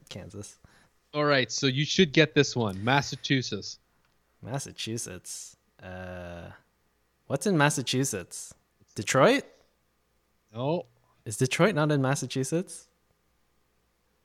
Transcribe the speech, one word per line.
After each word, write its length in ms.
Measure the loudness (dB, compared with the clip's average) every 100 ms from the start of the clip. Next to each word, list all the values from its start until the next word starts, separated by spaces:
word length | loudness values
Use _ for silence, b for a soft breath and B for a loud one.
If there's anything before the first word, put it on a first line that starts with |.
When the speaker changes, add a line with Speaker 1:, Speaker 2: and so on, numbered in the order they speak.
| -16
Speaker 1:
Kansas. 480 | -16 -14 -14 -16 -18 b b b _ _
Speaker 2:
All 120 | -2 2
right, 260 | 4 2
so 160 | 0 0
you 160 | 0
should 300 | 2 4 4
get 200 | 6 4
this 220 | 4 2 2
one. 260 | -2 -2
Massachusetts. 960 | 2 2 0 -4 -2 0 -2 -6 -8 -14 _ _ _ _ _ _
Speaker 1:
Massachusetts. 1160 | -10 -8 -8 -10 -8 -8 -8 -12 -14 -16 -16 -20 _ _
Uh, 680 | -16 -12 -12 -12 -12 -12 -14 -18 _ _ _ _ _ _ -6
what's 180 | -2 2
in 120 | 4
Massachusetts? 960 | 4 2 -2 0 0 -4 -8 -14 -16 -20 _ _ _ -8
Detroit? 480 | 0 4 6 4 0 -14 _ _ _ _ _ _ _ _ _
Speaker 2:
No. 320 | -6 -2 -2 -4 _ _ _ -10
Speaker 1:
Is 100 | -2
Detroit 400 | 0 4 2 4
not 160 | 2
in 100 | 2
Massachusetts? 840 | 2 0 -2 -4 -2 -2 -4 -12 -20 _ _ _ _ _ _ _ _ _ _ _ _ _